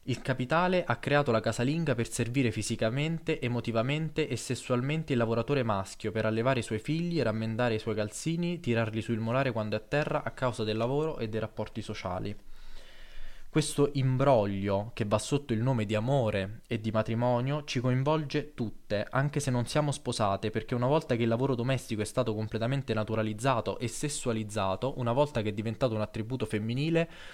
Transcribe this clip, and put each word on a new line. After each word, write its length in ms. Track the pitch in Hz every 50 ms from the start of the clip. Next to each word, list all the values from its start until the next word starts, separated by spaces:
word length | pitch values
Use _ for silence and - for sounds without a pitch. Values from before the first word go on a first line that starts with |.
Il 180 | - 127 123 -
capitale 640 | - - 127 - 127 127 160 165 180 180 185 180 170
ha 120 | - 117
creato 340 | - - - 143 147 143 139
la 100 | 113 110
casalinga 540 | - 117 113 - 120 135 156 170 165 147 123
per 160 | 113 117 -
servire 400 | - - 120 113 120 143 127 113
fisicamente, 880 | - 113 104 - 117 - 113 113 123 139 147 160 165 156 - - 160 -
emotivamente 880 | 135 120 120 120 - 120 110 113 113 131 147 156 160 151 - 160 151 -
e 80 | 123
sessualmente 760 | 117 - - 127 - - - 127 123 123 143 151 160 156 -
il 60 | 135 120
lavoratore 440 | 117 110 113 120 - - 143 135
maschio, 500 | 117 113 101 98 95 - - - - 107
per 140 | 95 113 107
allevare 340 | 110 110 113 117 131 135 123
i 20 |
suoi 160 | 107 - 110 110
figli, 440 | - - 151 160 170 175 170 160
rammendare 540 | 120 110 107 110 113 110 110 110 123 120 113
i 20 | 107
suoi 160 | - 113 107
calzini, 640 | 107 107 107 - - - 160 165 170 175 170 175 165
tirarli 400 | - 120 117 113 117 110 107 110
su 120 | 107 -
il 80 | 117 110
molare 300 | 113 113 120 131 139 131
quando 260 | 110 113 107 107 104
è 20 | 107
a 40 |
terra 420 | - - 143 147 151 147 147 147 -
a 60 | 113
causa 300 | - - 131 123 117 -
del 140 | 110 107 107
lavoro 420 | 110 117 123 135 147 156 160 147 -
e 100 | 117 107
dei 100 | 117 110
rapporti 400 | 95 - - - 104 - - 117
sociali. 560 | 101 - 107 - - 92 90 92 - 104 107 - - - - - - - - - - - - - - - - - - - - - - -
Questo 400 | - 156 147 - - - 143 139 -
imbroglio, 1000 | 139 131 131 131 127 143 143 131 113 101 101 98 98 98 101 98 98 104 113 -
che 100 | - 113
va 140 | 101 110 107
sotto 340 | - - 143 139 143 -
il 80 | 117 107
nome 240 | 117 135 135 113 107
di 120 | 98 107
amore 640 | 107 110 131 143 139 117 107 104 98 95 98 113 - - -
e 120 | 127 120
di 120 | 107 110
matrimonio, 720 | 104 110 110 - 113 117 123 123 123 120 123 135 143 151 143
ci 160 | - - 127
coinvolge 720 | 117 127 127 127 135 147 156 156 151 139 - 147 143 147 -
tutte, 500 | - 120 104 - - - - 104 101 - -
anche 300 | - 127 143 143 - 147
se 100 | - 135
non 160 | 123 120 117
siamo 240 | - - 151 147 143
sposate, 600 | 131 - - - - - 110 98 98 95 - 107
perché 260 | - 113 - - 127
una 100 | 120 120
volta 300 | 131 147 160 156 - 127
che 60 | 113
il 60 | 120 113
lavoro 280 | 117 117 131 139 131
domestico 440 | 117 117 131 135 127 - - 113 104
è 40 | 104
stato 280 | - - 131 123 113
completamente 640 | 107 107 110 104 - 110 113 120 139 139 135 - 113
naturalizzato 800 | 110 107 101 110 110 110 110 107 104 120 135 131 113 110 101 95 -
e 80 | 123 110
sessualizzato, 1080 | - - - 147 - - - 127 113 110 110 104 101 107 98 95 95 95 - 131 - 131
una 120 | 123 117
volta 320 | 117 135 147 143 - 113
che 60 | 104 107
è 40 |
diventato 440 | 98 107 104 113 110 - 135 123 110
un 40 | 107
attributo 460 | 107 - - 110 107 113 131 123 110
femminile, 640 | - - 107 107 110 120 135 147 165 165 165 165 - - - - -